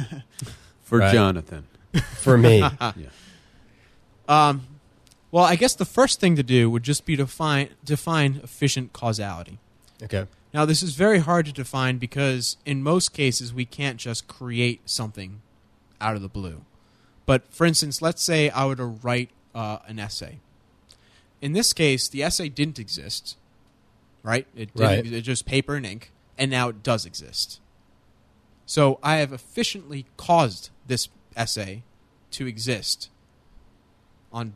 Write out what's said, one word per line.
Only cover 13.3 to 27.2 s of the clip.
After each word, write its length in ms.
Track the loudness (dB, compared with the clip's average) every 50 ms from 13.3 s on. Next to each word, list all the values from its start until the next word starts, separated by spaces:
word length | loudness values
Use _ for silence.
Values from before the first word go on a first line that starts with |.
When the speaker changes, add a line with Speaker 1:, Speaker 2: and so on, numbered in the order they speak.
| 0 -2 -6 -8 -8
Speaker 3:
we 120 | -8 -8
can't 320 | -8 -8 -6 -6 -6 -6
just 300 | -8 -8 -8 -8 -8 -10
create 540 | -14 -16 -14 -10 -6 -2 0 0 0 -2 -4 _
something 560 | -8 -6 -6 -6 -8 -10 -12 -14 -14 -16 -18 -20 _ _ _ _ _ _ _ _ _ _ -6
out 140 | -4 -4 -4
of 60 | -4
the 80 | -6 -8
blue. 320 | -10 -10 -10 -10 -12 -14 -18 _ _ _ _ _ _ _ _ _ _ _ _
But, 180 | 2 2 2 0 _ -2
for 120 | 0 2
instance, 360 | 2 2 2 0 -2 -2 -2
let's 220 | -2 -2 -2 -2 -2
say 260 | 0 2 2 2 2
I 160 | 0 0 -2
were 100 | -2 -2
to 100 | -4 -6
write, 440 | -8 -8 -6 -4 -2 -2 -2 -4 -6 _ _ _ _ -10
uh, 260 | -8 -8 -6 -8 -10 -12
an 120 | -14 -12 -10
essay. 400 | -10 -10 -10 -12 -12 -14 -16 -20 -20 _ _ _ _ _ _ _ _ _ _ _ _ _ _ _ _ _ _ _
In 120 | -6 -4 -2
this 200 | 0 0 0 2
case, 340 | 2 4 4 4 2 -2
the 160 | -4 -4 -4 -4
essay 260 | -2 -2 -4 -4 -6
didn't 300 | -4 -4 -4 -4 -4 -8
exist, 560 | -12 -10 -10 -10 -10 -10 -10 -10 -10 -12 -16 _ _ _ _ _ _ _ _ _ _ _ _ _ _ _ _ _ -4
right? 240 | -2 -2 -2 -2 _ -12
It 180 | -14 -14 -8 -2
didn't, 300 | 2 2 4 4 2 0
Speaker 2:
Right. 80 | -2 -6
Speaker 3:
it 80 | -6
just 240 | -4 -4 -4 -4 -4
paper 300 | -2 -2 -2 0 -2 -4
and 100 | -6 -6
ink, 260 | -8 -12 -14 -16 -20 _ _ _ _ _
and 120 | -2 -2 0
now 200 | 0 0 -2 -2
it 120 | -4 -4 -2
does 220 | 0 0 0 -2
exist. 540 | -6 -14 -16